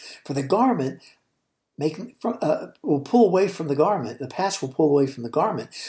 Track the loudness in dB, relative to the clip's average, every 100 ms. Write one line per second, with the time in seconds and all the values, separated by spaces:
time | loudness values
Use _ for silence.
0 | -20 -18 -6 -6 0 2 4 2 -2 -6
1 | -18 _ _ _ _ _ _ -4 -4 -4
2 | -14 -8 -6 -4 -2 -2 -4 _ -2 -2
3 | 2 4 6 4 2 -2 -4 2 2 2
4 | -4 -8 -10 -4 -4 -2 -8 0 4 4
5 | 2 -2 -4 0 0 -2 -8 -12